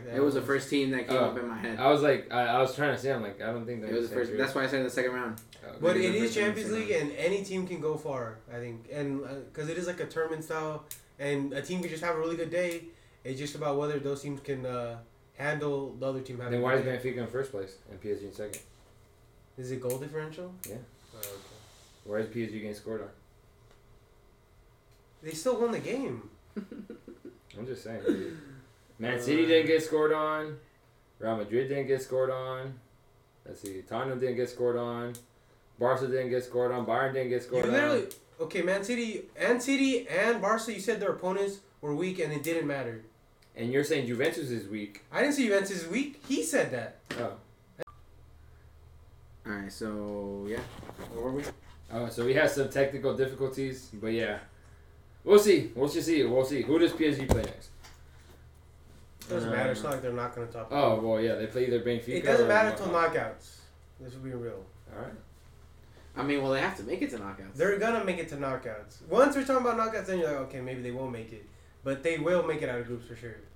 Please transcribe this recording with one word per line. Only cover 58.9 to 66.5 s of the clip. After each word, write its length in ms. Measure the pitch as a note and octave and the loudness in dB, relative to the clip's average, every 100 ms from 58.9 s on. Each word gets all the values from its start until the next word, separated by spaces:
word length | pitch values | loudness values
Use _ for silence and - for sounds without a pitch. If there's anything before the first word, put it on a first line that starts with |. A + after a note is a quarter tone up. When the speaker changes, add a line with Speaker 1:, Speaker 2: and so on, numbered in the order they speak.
| - - - - | -20 -20 -20 -6
Speaker 1:
Doesn't 220 | F3 A2+ | -2 0
matter. 200 | B2 B2+ | 0 2
It's 80 | A2 | 0
Speaker 3:
Uh, 40 | |
Speaker 1:
not 80 | D3+ | -2
like 100 | C3+ | -2
they're 100 | B2+ | -2
not 220 | A#2+ A#2+ | -2 -4
gonna 120 | A#2+ A#2 | -6 -8
top 200 | A#2 A2+ | -8 -2
Speaker 3:
Oh, 260 | C#3+ B2+ A2 | 4 4 4
Speaker 1:
them. 80 | |
Speaker 3:
well, 160 | A2+ A2 | 4 4
yeah. 140 | A2+ G#2+ | 4 0
They 100 | A2+ | -2
play 200 | B2+ B2 | 0 2
either 140 | A#2+ | 2
Benfica 280 | A#2+ A#2+ B2 | 2 -2 0
Speaker 1:
It 160 | - | -2
doesn't 200 | - A#3 | 4 8
Speaker 3:
or 40 | A#3 | 8
Speaker 1:
matter 280 | G#3+ G#3+ - | 8 6 2
till 120 | F#3 | 0
Speaker 3:
Macau. 220 | E3+ E3 | 2 4
Speaker 1:
knockouts. 420 | D#3 A2+ - - - - - - - | 2 -4 -8 -16 -20 -20 -20 -20 -18
Let's 140 | C3 C3 | -16 -12
be 140 | C3 | -10
real. 320 | B2 A#2 G2+ - - - | -8 -8 -10 -14 -20 -18
Speaker 3:
All 60 | G#2 | -12
right. 100 | B2+ - - - - - - - - - - C3+ | -12 -12 -18 -20 -20 -20 -20 -20 -20 -20 -18 -6
Speaker 2:
I 60 | |
mean, 200 | C#3 C#3+ | 0 2
well, 100 | C3+ | 2